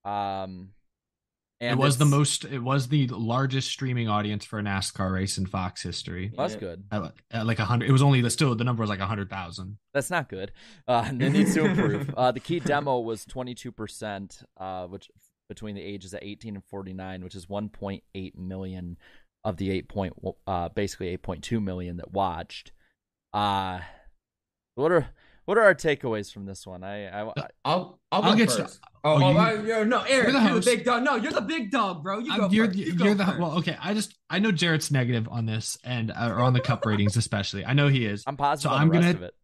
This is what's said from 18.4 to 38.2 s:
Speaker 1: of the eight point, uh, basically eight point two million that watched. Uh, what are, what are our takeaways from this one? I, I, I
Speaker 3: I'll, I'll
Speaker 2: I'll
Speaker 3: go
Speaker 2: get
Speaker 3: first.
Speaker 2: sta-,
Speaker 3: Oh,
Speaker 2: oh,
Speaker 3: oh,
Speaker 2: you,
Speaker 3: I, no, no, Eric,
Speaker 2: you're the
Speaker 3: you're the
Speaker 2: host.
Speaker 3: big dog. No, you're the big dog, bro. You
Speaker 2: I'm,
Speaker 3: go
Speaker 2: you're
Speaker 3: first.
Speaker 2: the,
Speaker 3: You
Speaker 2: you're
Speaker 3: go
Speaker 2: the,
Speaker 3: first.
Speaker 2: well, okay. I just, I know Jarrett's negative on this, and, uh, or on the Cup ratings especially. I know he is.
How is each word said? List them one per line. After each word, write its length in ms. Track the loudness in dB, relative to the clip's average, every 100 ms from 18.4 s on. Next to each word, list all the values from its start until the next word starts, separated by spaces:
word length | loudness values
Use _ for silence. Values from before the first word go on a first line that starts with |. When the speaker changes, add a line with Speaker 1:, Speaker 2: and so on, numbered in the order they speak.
| -10 -8 -8 -8 -10 -12 -18 -20 _ _
Speaker 1:
of 140 | -8 -4
the 120 | -2
eight 200 | -2 -4
point, 240 | -6 -6 -6 -10 -10 -6
uh, 220 | -4 -4
basically 400 | -4 -4 -4 -6
eight 120 | -6
point 200 | -8 -8
two 160 | -4 -2
million 380 | -2 -4 -8 -8
that 160 | -6
watched. 580 | -2 -2 -2 -10 -16 -18 -20 _ _ _ _ _
Uh, 460 | -2 0 0 -2 -6 -12 -18 -20 _ _ _ _ _ _ -2
what 180 | 2
are, 160 | 2 0 -12 _ _
what 140 | 0 6
are 60 |
our 120 | 6 6
takeaways 560 | 2 0 0 -4 -4
from 140 | -12 -14
this 200 | -14 -14
one? 200 | -12 -10
I, 220 | -10 -10
I, 200 | -8 -8
I 60 | -8 -10 _ -2
Speaker 3:
I'll, 340 | -2 -4 -16 _
I'll 120 | 2
Speaker 2:
I'll 80 | 4
Speaker 3:
go 40 | 4
Speaker 2:
get 120 | 4
Speaker 3:
first. 260 | 2 -4 -12
Speaker 2:
sta-, 100 | -20 _
Speaker 3:
Oh, 120 | 2
Speaker 2:
oh, 100 | 6
Speaker 3:
oh, 80 | 6
Speaker 2:
you, 60 | 6
Speaker 3:
I, 180 | 6 2
no, 280 | 0 0 2
no, 160 | 2
Eric, 80 | 4
Speaker 2:
you're 140 | 4
the 80 | 4
Speaker 3:
you're 20 |
the 60 | 6 4 4
Speaker 2:
host. 100 | 4
Speaker 3:
big 160 | 2
dog. 200 | 2 2
No, 120 | 2 0
you're 160 | 0
the 80 | -2
big 320 | -2 -4 -2
dog, 320 | 0 0 -2
bro. 160 | -4 -4
You 140 | -2
Speaker 2:
I'm, 60 | 0
Speaker 3:
go 80 | 4
Speaker 2:
you're 160 | 4 4
Speaker 3:
first. 120 | 2
Speaker 2:
the, 60 |
Speaker 3:
You 40 | -2
Speaker 2:
you're 80 | 2
Speaker 3:
go 160 | 4
Speaker 2:
the, 120 | 4 2
Speaker 3:
first. 120 | 0
Speaker 2:
well, 180 | -2 0
okay. 180 | -2 -4
I 140 | -2
just, 200 | -2 -4 _ _
I 100 | 0
know 120 | 2
Jarrett's 400 | 2 2 2 2
negative 380 | 2 2 0 -2
on 140 | -4 -2
this, 320 | -2 -6 -10 -6
and, 260 | -4 -4
uh, 220 | -2 -2 2
or 60 |
on 100 | 4
the 80 | 4
Cup 260 | 2 0 2
ratings 300 | 4 4 2
especially. 480 | 0 -2 -2 -6
I 80 | 0
know 160 | 4 4
he 180 | 4 2
is. 200 | -2